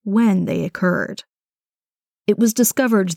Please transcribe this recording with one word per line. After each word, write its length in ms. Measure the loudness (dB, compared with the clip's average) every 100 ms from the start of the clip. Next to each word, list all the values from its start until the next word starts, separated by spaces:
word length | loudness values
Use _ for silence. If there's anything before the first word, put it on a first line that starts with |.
when 440 | -2 2 2 2 0
they 180 | -4
occurred. 580 | -4 -2 -2 -2 -4 -10 -18 _ _ _ _ _ _ _ _ _ -2
It 140 | 0
was 120 | 2
discovered 580 | 2 0 2 2 2 0